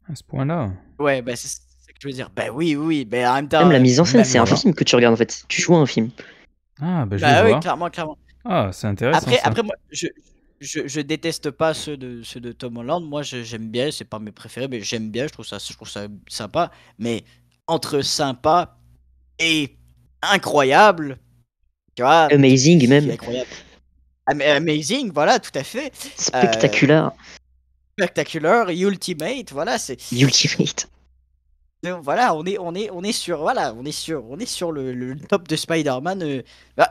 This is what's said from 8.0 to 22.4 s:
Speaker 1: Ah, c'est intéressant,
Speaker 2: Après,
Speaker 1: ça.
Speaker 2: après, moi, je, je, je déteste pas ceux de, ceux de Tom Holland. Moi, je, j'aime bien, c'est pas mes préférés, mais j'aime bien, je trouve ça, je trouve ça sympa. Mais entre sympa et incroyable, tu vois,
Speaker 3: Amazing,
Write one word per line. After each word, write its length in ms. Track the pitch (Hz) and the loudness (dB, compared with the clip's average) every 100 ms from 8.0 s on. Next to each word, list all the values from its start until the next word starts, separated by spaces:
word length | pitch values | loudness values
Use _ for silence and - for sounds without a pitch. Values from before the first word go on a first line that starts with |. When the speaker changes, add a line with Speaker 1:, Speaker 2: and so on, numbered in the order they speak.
| 156 151 _ _ | -10 -12 _ _
Speaker 1:
Ah, 260 | 240 175 101 | -4 -2 -2
c'est 160 | - 107 | -4 -6
intéressant, 300 | 101 120 151 | -2 2 2
Speaker 2:
Après, 180 | 131 120 | 2 0
Speaker 1:
ça. 60 | |
Speaker 2:
après, 180 | - - | 2 -2
moi, 120 | - - _ | -4 -8 _
je, 180 | 147 170 - _ _ _ _ | -8 -8 -10 _ _ _ _
je, 260 | 139 156 139 | -10 -8 -6
je 140 | 151 | -6
déteste 500 | 143 156 165 151 151 | -6 -4 -4 -6 -8
pas 220 | - 160 | -2 -2
ceux 240 | 151 - 147 | -2 -8 -10
de, 260 | 127 120 | -12 -14
ceux 180 | 113 127 | -14 -14
de 120 | 120 | -14
Tom 240 | 117 127 120 | -12 -12 -10
Holland. 280 | 120 170 | -6 -6
Moi, 180 | 156 147 | -4 -8
je, 200 | 143 127 | -8 -10
j'aime 260 | 113 113 110 | -10 -10 -6
bien, 220 | 113 143 | -4 -4
c'est 140 | - | -4
pas 140 | - 110 | -12 -12
mes 140 | 107 | -12
préférés, 360 | - - - 135 | -16 -16 -10 -8
mais 120 | 120 | -8
j'aime 300 | 98 117 110 | -6 -6 -6
bien, 160 | 113 151 | -6 -8
je 60 | |
trouve 140 | - 110 | -10 -14
ça, 120 | 101 | -12
je 140 | - | -14
trouve 160 | - 110 | -16 -14
ça 180 | 107 104 104 _ | -12 -12 -16 _
sympa. 420 | - 107 165 170 - _ - | -12 -6 -4 -4 -6 _ -10
Mais 260 | 117 113 - _ _ _ - | -6 -6 -8 _ _ _ -4
entre 360 | 160 - 143 | -4 -2 -2
sympa 720 | 131 - 143 123 156 175 160 _ _ _ _ _ _ - | -2 -2 -4 -2 2 2 0 _ _ _ _ _ _ -4
et 380 | 165 156 139 - _ _ _ _ | 0 0 -2 -8 _ _ _ _
incroyable, 960 | 170 190 - 147 135 151 214 170 147 127 _ _ _ _ _ _ _ | 0 0 2 2 4 8 6 4 -4 -10 _ _ _ _ _ _ _
tu 80 | - | 0
vois, 300 | 127 160 151 | 4 6 6
Speaker 3:
Amazing, 480 | 147 | 6